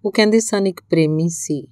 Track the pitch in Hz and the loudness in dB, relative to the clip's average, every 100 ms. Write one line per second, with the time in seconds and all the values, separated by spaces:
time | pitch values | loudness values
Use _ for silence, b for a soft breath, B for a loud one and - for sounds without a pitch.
0 | 202 208 214 226 214 208 196 175 _ 165 | -2 2 4 2 0 -2 -2 -4 _ 0
1 | 156 156 170 165 - 147 - | 2 0 -2 -4 -8 -8 -8